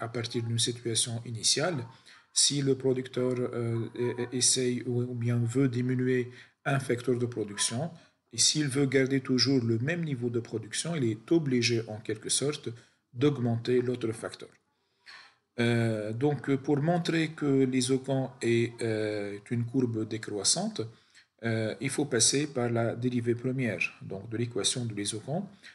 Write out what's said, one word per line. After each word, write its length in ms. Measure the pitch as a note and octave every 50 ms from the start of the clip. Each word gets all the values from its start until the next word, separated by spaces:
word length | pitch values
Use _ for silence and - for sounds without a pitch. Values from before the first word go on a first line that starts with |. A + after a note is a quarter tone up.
à 80 | A#2 A2+
partir 340 | - B2 A2+ A2+ - A#2+ A2+
d'une 160 | A2+ A#2 A2+
situation 600 | - B2+ A#2+ A#2 - A#2 A2+ G#2+ - A#2+ A2+ A#2+ A#2+
initiale, 580 | B2+ A#2 G#2+ F#2+ - - C3+ D3+ F#3 E3+ B2 A2+ A2+ - - - - - - _ _ -
si 300 | - - - C#3+ C#3+ C#3
le 140 | C3+ C3+
producteur, 580 | C3 C3 C3 B2+ C3 B2+ C3 - C3 B2+ B2+ B2+ B2
euh, 520 | B2 - - A#2+ A#2 A#2 A2+ A2+ A2+ - -
e-, 280 | A2 A#2+ B2 B2 A#2+ A#2+
e-, 60 | A#2+ C3+
essaye 500 | B2 A#2+ - - C3 B2+ B2 B2 B2 B2
ou, 160 | B2+ A#2+ A#2+ B2
ou 120 | B2 B2
bien 240 | A#2+ A#2 A#2+ A#2+ A#2+
veut 300 | A#2 A2+ A#2 C3 C#3 C3
diminuer 600 | A#2 A#2+ B2+ B2+ B2+ B2+ B2+ B2+ B2+ B2+ A#2+ B2 - - - - _ _ -
un 160 | - C#3 C3+
facteur 380 | - - B2 A#2+ - C3+ B2 A#2
de 80 | B2
production, 640 | A#2 - A2+ G#2 G2+ G2+ - - - A#2 A#2+ D#3+ E3+ - - - _ _ _ _ _ -
et 60 | A2+
s'il 300 | - - - D3+ D3+ C#3
veut 180 | A#2+ C#3+ C#3+
garder 340 | C3+ C3+ C3+ C3 B2+ C#3 C3+
toujours 420 | C3+ - C3 B2 - C3+ C#3 C3 A2+
le 160 | A2+ A2+ A2+
même 220 | B2+ D3+ F3 F3 E3
niveau 280 | D#3 C3+ A#2 A#2+ A#2+
de 100 | A#2 A#2
production, 560 | A2+ - A#2 G#2+ G#2+ G#2 - - - D#3+ E3+
il 80 | D#3 B2+
est 260 | A2+ A2 A2 - -
obligé 520 | E3 E3+ D3+ C#3 B2+ B2 A#2 A#2 A#2+ A2+ - -
en 100 | G#2+ G#2
quelque 320 | - - G#2 A2 - -
sorte 400 | - - B2+ C#3+ D3 - - - A#2 - - _ _ _ _ _ -
d'augmenter 680 | A#2+ C#3+ D3 C#3+ A#2+ A#2+ A#2 A2+ A#2 - A#2+ B2+ B2 B2
l'autre 300 | B2 B2 A#2 - A2 A2
facteur. 360 | - - F2+ - - G#2+ - - _ _ _ _ _ _ _ _ _ _ - - - - - _ _ _ _ _ -
Euh, 520 | A#2 A#2 A#2+ A#2 A#2 A2+ A2 G#2+ G#2 G#2+ A2
donc, 420 | A#2 C#3 D3+ D3 - - C#3+ C#3
pour 220 | C3+ - - D3
montrer 540 | C#3 C#3+ E3 F3 F3 E3+ - E3 E3 D#3+ D3+
que 340 | D#3+ - D3 C#3+ C3+ C3+ C3+
l'isocan 680 | C3 B2+ C3 A#2+ B2+ C3+ C3 C3 C#3 C3+ C3 C3 B2+ - -
est, 400 | - A#2 A#2 A#2 A#2 A#2 A#2 -
euh, 580 | A#2+ A2+ A2 G#2+ G#2+ G#2+ G#2+ G#2 G2+ G2+ G2+ G2+ - -
une 140 | A#2+ A#2+ A#2
courbe 420 | A#2 - C3+ B2+ A#2 A2+ A2 A2
décroissante, 760 | G#2+ A2 G#2+ - - G#2 G2+ G2 - - E3 G3 A3+ G#3+ - A2 A2+ - - _ _ _ - - _ _ _ A2
euh, 320 | A#2 A2+ A2 A2 G#2+ - -
il 100 | C3+ C3
faut 140 | - - D3
passer 420 | D3 B2 A2+ - - - C#3 D3+
par 240 | D3 - B2 A#2+ A#2
la 240 | A#2 A#2 A#2 A2 F2
dérivée 400 | A#2+ A#2+ B2+ B2 B2 A2+ A#2+ A#2
première, 640 | A#2 - B2+ B2+ C3+ B2+ A2+ F#2+ E2+ - - - - -
donc 280 | - G2 G2 G2+ A2+
de 60 | A2+
l'équation 480 | A2 A#2+ A#2 - G#2 F#2+ - - B2+ A#2+
de 100 | A2+ G2+
l'isocan. 560 | G2+ G2+ G#2 A2+ G#2 - C3 D3 F#3 G3 - - - - -